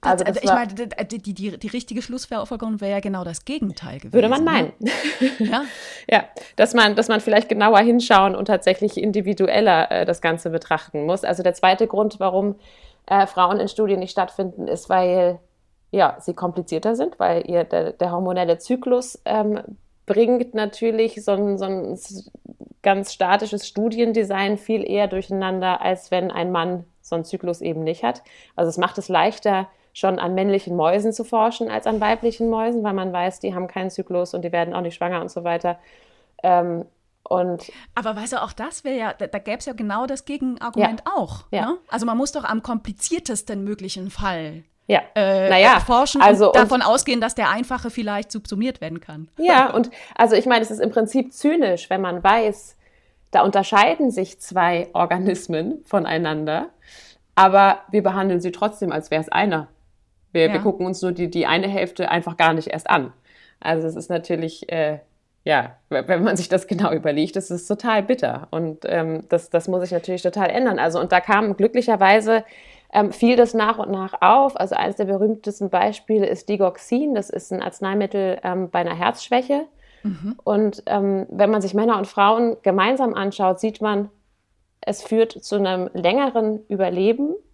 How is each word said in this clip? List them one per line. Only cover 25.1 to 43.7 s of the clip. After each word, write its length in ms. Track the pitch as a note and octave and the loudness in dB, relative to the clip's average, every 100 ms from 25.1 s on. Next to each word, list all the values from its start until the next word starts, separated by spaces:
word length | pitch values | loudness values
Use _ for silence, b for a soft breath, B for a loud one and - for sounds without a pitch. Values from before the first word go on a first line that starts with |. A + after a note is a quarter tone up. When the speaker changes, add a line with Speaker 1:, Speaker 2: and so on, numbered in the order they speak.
| F#3+ F#3+ G3 F#3+ F#3+ F#3 F3+ | -2 -4 -4 -2 -2 0 0
Speaker 1:
als 300 | - F#3 - | 0 -2 -2
wenn 200 | F3+ F#3 | -2 -2
ein 220 | - F3 | -4 -2
Mann 320 | F3+ E3+ F3+ E3+ _ | -2 -2 -6 -10 _
so 160 | - E3+ | -8 -6
einen 80 | |
Zyklus 360 | D#3+ F#3 F3+ E3+ | -6 -6 -6 -6
eben 200 | E3 D#3+ | -4 -4
nicht 220 | D#3+ E3 | -4 -2
hat. 180 | - - b b b | -4 -4 b b b
Also 140 | - E3+ | -2 -2
es 80 | E3 | 0
macht 200 | F3+ - | -2 -2
es 100 | F#3+ | -2
leichter, 600 | F3+ F3+ G#3+ G#3+ F#3+ F#3+ b b - | 0 0 0 -2 -2 -4 b b -4
schon 200 | F#3+ F#3 | -2 0
an 160 | F3 | -2
männlichen 420 | F#3 G3 G3 G3 F3 | 0 2 0 0 0
Mäusen 380 | D#3+ F#3+ G#3+ | 2 2 0
zu 100 | A3 | -4
forschen 460 | A3+ A#3 A3 A#3 A3+ | -2 2 2 0 -4
als 160 | A3 A3 | -2 -2
an 160 | A3 | 0
weiblichen 480 | G#3+ A3+ A#3 A3+ A3+ | 0 0 -2 -2 -2
Mäusen, 340 | A3+ A3+ A#3+ | 0 0 -2
weil 80 | G#3 | -2
man 220 | G3 F#3 | -2 -4
weiß, 260 | F3+ F3+ F#3 | -2 -4 -4
die 140 | - | -8
haben 120 | F3+ F#3 | -6 -6
keinen 220 | - F#3 | -6 -8
Zyklus 460 | F3+ F#3 F3+ F3 | -8 -4 -4 -2
und 80 | F3 | -6
die 100 | F3 | -4
werden 220 | E3+ E3+ | -2 -2
auch 80 | F3 | -2
nicht 120 | F3 | -6
schwanger 280 | E3+ F3 F3+ | -4 -4 -4
und 80 | F3 | -6
so 120 | - | -6
weiter. 360 | E3+ E3+ F3 F3 b b b b b _ | -4 -2 -2 -6 b b b b b _
Ähm, 420 | F3 F3+ F3 E3+ - _ _ _ | 2 2 2 -4 -8 _ _ _
und 500 | - F#3 F3+ F3 - B B | -4 -2 0 -4 -10 B B
Speaker 2:
Aber 200 | - G3+ | -8 -6
weißt 200 | G#3+ A3+ | -8 -6
du, 80 | B3+ | -6
auch 100 | G3 | -6
das 320 | - C4 - | -8 -12 -10
wäre 140 | C#4 C4 | -8 -6
ja, 160 | A3 | -6
da, 120 | - G3+ | -6 -8
da 120 | G3+ | -8
gäb's 260 | G3+ G#3+ | -8 -8
ja 80 | - | -8
genau 320 | A#3+ G#3+ G3+ | -8 -6 -4
das 220 | B3+ C4+ - | -6 -8 -8
Gegenargument 760 | C#4+ C4 A#3+ A#3+ A3 G3 A3 - | -6 -6 -6 -8 0 0 0 -4
Speaker 1:
Ja. 60 | F#4+ | -4
Speaker 2:
auch, 280 | G3 - - | -4 -8 -8
Speaker 1:
Ja. 120 | G3+ | -4
Speaker 2:
ne? 120 | E3+ F4+ _ | -4 -6 _
Also 160 | A3 | -6
man 140 | A#3 A3+ | -2 -2
muss 140 | C#4 | -2
doch 120 | D4+ | -4
am 180 | - A3 | -6 -6
kompliziertesten 1040 | A3 A3+ - G3+ - E4+ F4 A3 - G#3 | -4 -8 -6 -8 -4 -4 -4 -8 -6 -8
möglichen 460 | G3 | -6